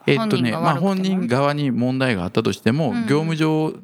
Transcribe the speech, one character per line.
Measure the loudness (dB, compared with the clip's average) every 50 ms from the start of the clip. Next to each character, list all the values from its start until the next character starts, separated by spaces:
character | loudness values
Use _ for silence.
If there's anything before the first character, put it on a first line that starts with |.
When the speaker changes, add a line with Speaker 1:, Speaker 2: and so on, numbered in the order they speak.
| 0
Speaker 1:
え | 0 2
っ |
と | 2 2
ね、 | 0
Speaker 2:
本 | 0 0 0
人 | 0
が |
悪 |
く |
て | -2
も。 | 0
Speaker 1:
ま | 0 0
あ、 | 0 2 0 0 0
本 | 0 -2
人 | -2 -2 -2 0
側 | 0 0 2 2 0 0
に | 0 -2 -2
問 | 0 0 0 0 0 0
題 | 0 0 0
が | 0 -2
あ |
っ | 0
た | 0 0
と | 0 0 -2
し | 0
て | 0 0
も、 | 2 2 0 -2
Speaker 2:
う | -2
ん、 |
う | -2
ん。 | 0
Speaker 1:
業 | 0 0 0
務 | 0 -2 -2
上 | 0 0 0 2 0 0 -2 -4 -4